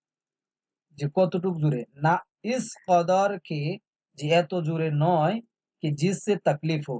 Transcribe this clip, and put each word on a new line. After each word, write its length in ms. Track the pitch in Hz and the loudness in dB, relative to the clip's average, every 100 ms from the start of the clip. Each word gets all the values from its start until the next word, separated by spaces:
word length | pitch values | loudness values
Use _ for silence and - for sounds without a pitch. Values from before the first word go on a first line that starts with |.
| _ _ _ _ _ _ _ _ _ 143 | _ _ _ _ _ _ _ _ _ -8
যে 80 | 147 185 | -2 2
কতটুক 400 | 185 185 185 170 | 2 0 -2 0
জোরে, 200 | 151 123 110 139 156 | 0 0 -6 -2 0
না 80 | 175 - _ | 0 -2 _
ইস 220 | 202 254 - - - | -6 -4 -4 -4 2
কদর 440 | 175 170 185 202 196 - | 2 4 2 2 -2 -6
কে, 140 | 151 147 202 - _ _ - | -4 -4 -6 -12 _ _ -8
যে 80 | 147 165 | 2 2
এত 120 | 175 180 160 | 2 -2 -2
জোরে 220 | 165 160 147 160 | -2 -2 0 2
নয়, 300 | 170 156 226 - _ _ _ | 2 2 -2 -8 _ _ _
কি 40 | 156 147 | -6 0
জিসসে 340 | 175 196 - 202 - | 0 0 -2 0 0
তাকলিফ 360 | 147 160 156 | 0 -2 -4
হো, 60 | 147 | -6